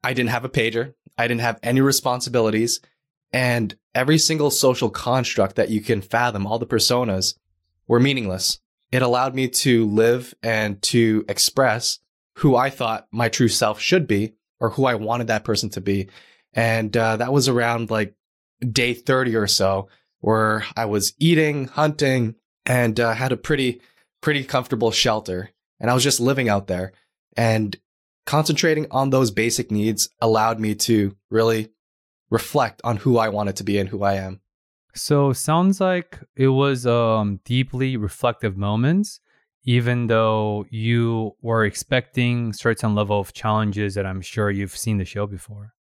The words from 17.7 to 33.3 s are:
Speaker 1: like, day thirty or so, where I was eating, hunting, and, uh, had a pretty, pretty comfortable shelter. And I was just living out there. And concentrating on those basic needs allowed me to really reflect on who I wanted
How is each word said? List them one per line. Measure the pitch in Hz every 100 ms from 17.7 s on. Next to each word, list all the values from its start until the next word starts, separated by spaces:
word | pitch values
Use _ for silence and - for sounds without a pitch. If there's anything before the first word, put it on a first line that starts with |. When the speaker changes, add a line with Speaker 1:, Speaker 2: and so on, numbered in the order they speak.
| 120 113
Speaker 1:
like, | 110 104 _ _ _ _ _ 127
day | 113 123
thirty | 120 - 131 127 110
or | 101
so, | - 95 95 95 _ _ _
where | - 110 110 107 107 -
I | 110
was | 104 95 _
eating, | 160 160 156 147 127
hunting, | - 151 151 143 131 113 110 _ _ -
and, | 123 117 110
uh, | 117
had | 110 131
a | 123
pretty, | - 147 127 123 _ _ _ _
pretty | - 147
comfortable | 127 131 123 120 113
shelter. | 107 123 107 98 92 101 _ _ _
And | 113
I |
was | 123
just | 135 -
living | 120 135 117
out | 101 101
there. | 90 95 _ _ _ _ -
And | 113 110 107 - _ _ _ _ -
concentrating | 147 156 147 170 156 -
on | 131 135
those | 131 123
basic | 98 117 - -
needs | 104 107 107 - _
allowed | 113 110 110 110
me | 107 104
to | - 110 98 - _
really | 110 113 113 110 _ _ _ _ _ _
reflect | 113 - 147 113 -
on | 117 107
who | 135 120
I |
wanted | 110